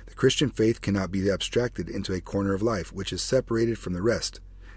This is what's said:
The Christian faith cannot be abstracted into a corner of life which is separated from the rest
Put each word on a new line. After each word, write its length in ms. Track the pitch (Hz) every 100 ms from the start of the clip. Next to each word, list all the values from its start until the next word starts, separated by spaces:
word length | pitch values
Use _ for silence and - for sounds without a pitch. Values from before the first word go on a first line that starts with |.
The 100 | -
Christian 360 | - 131 - 135
faith 320 | - 110 117
cannot 280 | - 98 92
be 200 | 95 98
abstracted 580 | 92 - 117 123 - 85
into 240 | 101 98
a 80 | 92
corner 320 | - 98 98
of 80 | 95
life 320 | 113 104 82
which 220 | 90 95
is 80 | 92
separated 560 | - 131 - 113 117 110
from 160 | -
the 80 | 90
rest 380 | 107 101 - - - - -